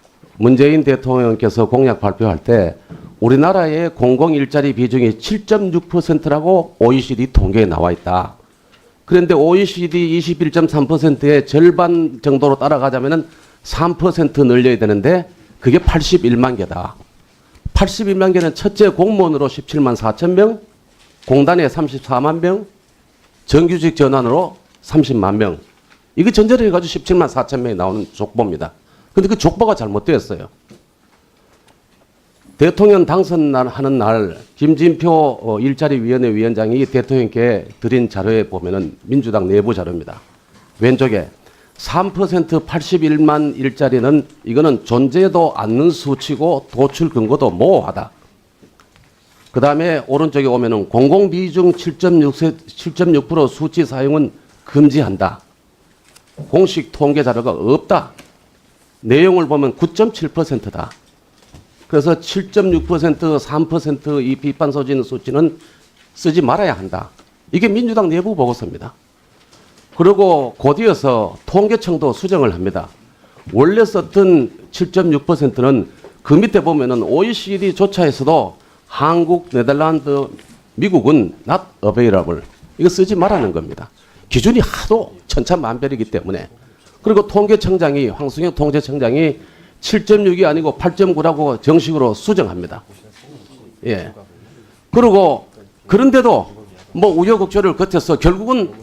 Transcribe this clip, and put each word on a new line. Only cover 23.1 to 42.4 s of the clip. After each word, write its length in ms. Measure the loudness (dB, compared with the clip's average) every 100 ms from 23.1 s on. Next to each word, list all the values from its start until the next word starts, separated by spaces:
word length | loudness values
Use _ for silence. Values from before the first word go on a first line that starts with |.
| _ _ _ 0
정규직 500 | 2 2 2 0 2
전환으로 640 | 2 2 0 0 -2 -8 _ _
삼십만 560 | -2 0 2 0 0 0
명. 200 | -2 -4 -12 _ _ _ _ -2
이거 140 | 0
전제를 380 | 2 2 2 2
해가지고 200 | 0 -2
십칠만 400 | -6 -2 0 0
사천 360 | -2 -4 -4
명이 100 | -6
나오는 320 | -4 -4 -4 -8
족보입니다. 580 | -10 -8 -4 -4 -4 -10 -14 _ _ _
근데 160 | 0 0
그 80 | 0
족보가 380 | -2 0 0
잘못되었어요. 720 | 0 -4 -4 -2 -2 -2 -12 -14 _ _ -20 _ _ _ _ _ _ _ _ _ _ _ _ _ _ _ _ _ 0
대통령 480 | 0 4 4 4
당선 460 | 4 0 0 0 0
날, 160 | 0 -2
하는 320 | -4 -2 0
날 400 | 0 0 -2 -8 -18
김진표, 840 | -2 0 2 2 2 2 2 2 -2
어, 160 | -4 -2
일자리 420 | -2 -2 -2 -2
위원회 320 | 0 0 0
위원장이 540 | 0 -2 -2 -2 -2 -2
대통령께 800 | -2 -2 -2 -2 0 0 -2 -6 -10
드린 280 | -2 -2 -2
자료에 400 | -4 -2 -2 -2
보면은 480 | -6 -6 -6 -6 -10
민주당 460 | -4 -4 -2 -2 0
내부 260 | 2 0
자료입니다. 460 | -2 -6 -8 -12 -16 -20 _ _ _ _ -2
왼쪽에 500 | 0 2 0 -2 -6 -14 _ _ _ -18
삼 360 | -8 -4 -4
퍼센트 480 | -4 -2 -2